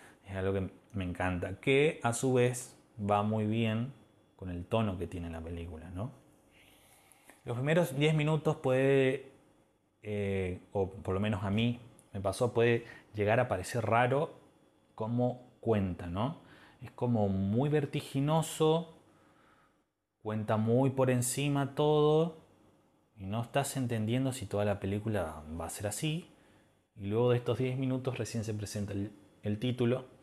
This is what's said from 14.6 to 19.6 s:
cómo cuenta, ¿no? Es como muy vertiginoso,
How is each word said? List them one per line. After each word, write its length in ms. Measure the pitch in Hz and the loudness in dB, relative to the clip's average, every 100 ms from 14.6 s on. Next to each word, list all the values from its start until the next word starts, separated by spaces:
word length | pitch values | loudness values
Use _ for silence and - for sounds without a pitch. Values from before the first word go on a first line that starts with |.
| _ _ _ | _ _ _
cómo 560 | - 110 120 123 123 - - | -8 -2 2 0 -2 -12 -8
cuenta, 460 | 117 107 95 87 87 | 2 2 2 -2 -6
¿no? 340 | 90 123 170 - - - - | -4 -4 -6 -16 -20 -20 -18
Es 120 | 117 | -16
como 360 | - 123 117 101 | -4 0 2 2
muy 400 | 95 98 113 147 | 2 2 2 2
vertiginoso, 1300 | 151 143 147 - 139 143 160 156 - 156 160 165 - _ _ _ _ _ _ | 2 0 -4 -4 -2 2 2 0 2 2 2 -2 -16 _ _ _ _ _ _